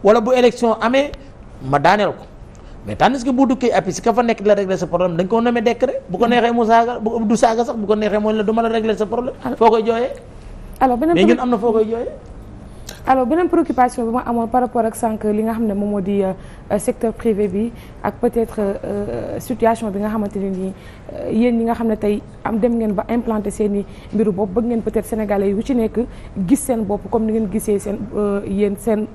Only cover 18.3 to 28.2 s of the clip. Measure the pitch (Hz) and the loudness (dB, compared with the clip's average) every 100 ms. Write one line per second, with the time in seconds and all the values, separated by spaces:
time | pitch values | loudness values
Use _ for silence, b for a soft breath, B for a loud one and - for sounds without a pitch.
18.3 | 233 226 - 202 196 - 202 208 233 - | 0 -2 -2 -2 -2 -6 -6 -4 -6 -6
19.3 | - - 220 226 226 226 196 214 220 208 | -8 -8 0 2 2 -2 -4 -4 -2 -4
20.3 | 202 196 185 190 190 B B - - - | -4 -4 -4 -6 -8 B B -14 -10 -2
21.3 | 220 247 233 226 226 233 214 208 208 - | 2 2 2 0 0 0 0 0 -2 -6
22.3 | - - 226 240 233 220 190 - 233 226 | -10 -4 0 0 2 0 -2 -2 -2 -2
23.3 | 214 202 - 208 202 196 B B 208 214 | -2 -4 -2 0 0 -4 B B 0 0
24.3 | 185 208 185 233 233 214 214 208 220 208 | 0 -2 0 0 -2 -2 -4 -4 -4 -2
25.3 | 202 196 202 233 247 220 214 240 B B | 0 0 0 0 0 0 -2 -4 B B
26.3 | - 180 277 - 233 202 208 196 233 220 | -6 0 0 2 -2 0 -4 -2 -2 0
27.3 | 220 214 208 - 202 202 208 202 - | 0 0 -2 0 -2 -2 -6 -6 -2